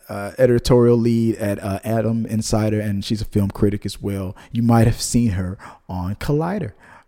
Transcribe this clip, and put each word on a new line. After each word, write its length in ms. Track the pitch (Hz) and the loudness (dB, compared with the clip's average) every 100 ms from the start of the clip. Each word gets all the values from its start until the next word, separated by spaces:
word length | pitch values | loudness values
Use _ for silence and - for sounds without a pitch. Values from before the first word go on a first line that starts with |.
| - | -14
uh, 240 | 104 101 - | -10 -10 2
editorial 600 | 123 120 - 123 120 120 | 4 4 4 6 6 4
lead 380 | 117 117 113 104 | 4 2 2 0
at, 260 | 101 101 | -2 -4
uh, 180 | 98 98 | -4 -6
Adam 420 | 107 113 110 113 110 | -2 -2 0 -2 -2
Insider, 520 | 110 - 110 107 107 | -4 -2 0 0 -2
and 240 | 104 98 | -2 -4
she's 180 | - 107 | -4 -4
a 40 | 110 | -2
film 240 | 104 98 | 0 -2
critic 360 | - 101 104 101 | 0 0 0 -8
as 160 | - | -8
well. 340 | 101 98 95 - - | -8 -6 -8 -12 -8
You 120 | 117 | -2
might 240 | 117 117 113 | 4 4 4
have 140 | - | 2
seen 300 | - 120 117 | -2 0 0
her 260 | 92 90 95 - - - | 0 -4 -8 -16 -20 -10
on 260 | 90 90 104 | -8 -6 -6
Collider. 580 | - 147 170 202 117 - - - | -4 -2 -2 -4 -8 -12 -20 -20